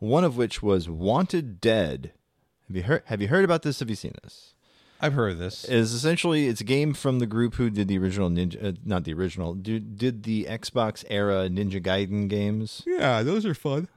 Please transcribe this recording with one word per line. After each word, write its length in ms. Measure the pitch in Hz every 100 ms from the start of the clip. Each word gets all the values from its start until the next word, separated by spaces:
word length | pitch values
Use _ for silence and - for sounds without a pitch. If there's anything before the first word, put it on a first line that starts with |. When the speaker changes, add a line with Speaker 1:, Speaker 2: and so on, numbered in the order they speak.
Speaker 1:
One 240 | 107 147
of 120 | 180 120
which 280 | 117 -
was 240 | 104 95 82
Wanted 720 | 80 92 131 185 175 139 90
Dead. 520 | 113 110 80 65 67 - _ _ _ _ -
Have 100 | 92
you 60 |
heard, 200 | 92 165 -
have 160 | 107
you 60 | 101
heard 160 | 180
about 180 | 190 165
this? 160 | 151 135
Have 100 | 117
you 60 | 101
seen 180 | - -
this? 260 | - - - _ _ _ _ -
Speaker 2:
I've 120 | 151
heard 200 | 139 107
of 60 | 85
this. 260 | 90 - -
Speaker 1:
Is 260 | 120 110
essentially, 560 | 120 151 170 175 156 139
it's 120 | 110
a 40 |
game 280 | 107 135 151
from 240 | 139 139 127
the 60 | 117
group 280 | 110 120
who 140 | - 120
did 160 | 104 98
the 120 | 95
original 320 | 92 98 90
Ninja, 340 | 87 90 -
uh, 80 | 104 87
not 200 | 107 92
the 80 | 80
original, 420 | 80 92 - 107
do, 240 | 95 95 110
did 440 | 107 104 127 113
the 240 | 110 110 98
Xbox 560 | 113 - 123 110 - -
era 380 | 101 101 95 92
Ninja 320 | 92 101 95
Gaiden 440 | 90 95 98 104 101
games. 540 | 104 101 110 107 - -
Speaker 2:
Yeah, 360 | 359 135 113
those 220 | 123 214 208
are 80 |
fun. 340 | 147 151 139 180